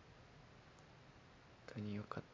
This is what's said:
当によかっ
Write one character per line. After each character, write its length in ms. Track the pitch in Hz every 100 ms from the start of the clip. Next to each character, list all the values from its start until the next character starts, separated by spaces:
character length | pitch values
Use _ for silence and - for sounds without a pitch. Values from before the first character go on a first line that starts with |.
| - - - - - - - - - - - - - - - - - -
当 40 |
に 140 | 104 101
よ 80 |
か 180 | 104 -
っ 20 | -